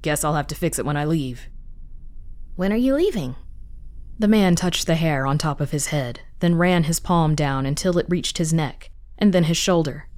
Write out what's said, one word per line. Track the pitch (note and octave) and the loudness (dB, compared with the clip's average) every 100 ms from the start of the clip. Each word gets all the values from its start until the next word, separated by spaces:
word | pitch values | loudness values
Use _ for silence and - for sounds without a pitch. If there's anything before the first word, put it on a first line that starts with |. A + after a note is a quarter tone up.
Guess | D#3 D3 | -2 0
I'll | D3+ | 0
have | D3+ C#3+ | 0 -2
to | |
fix | D3+ E3+ - | -2 -2 -2
it | B2 | -2
when | D3 | 0
I | |
leave." | D3+ D#3+ C3 B2 - - - - - - - - - - - | 0 0 -2 -8 -12 -14 -14 -14 -14 -14 -14 -14 -12 -12 -10
"When | - F#3+ | -2 0
are | G#3+ | 2
you | C4 | 2
leaving?" | C4+ G4 A#3 C#3 C3+ - - - - - - - - | 2 2 0 -6 -8 -14 -16 -14 -14 -14 -14 -14 0
The | G#3 | 4
man | G#3+ F#3+ E3+ | 6 6 4
touched | F#3 - - | 2 -2 0
the | |
hair | D#3+ D#3+ C#3+ C3+ | 2 2 0 0
on | D3 | 0
top | D#3+ C#3 | 0 -2
of | C#3+ | -2
his | D3+ - | -2 -2
head, | D3+ B2 - - - | -2 -4 -8 -14 0
then | F3 | 2
ran | E3+ F3+ F3+ | 4 4 4
his | D#3+ E3 | 2 0
palm | - E3+ D#3 | 2 4 4
down | D3+ D3 C3+ C3+ | 2 0 0 -2
until | D3 F#3 F3 | 0 2 2
it | - | 2
reached | F3+ - - | -2 -2 -2
his | D#3+ | 0
neck, | E3 D3 - - - - - | 2 0 -6 -16 -18 -18 2
and | G#3 | 4
then | F3+ | 6
his | D#3+ E3 | 4 2
shoulder. | - F3 D3+ C3+ - | 2 2 2 -4 -14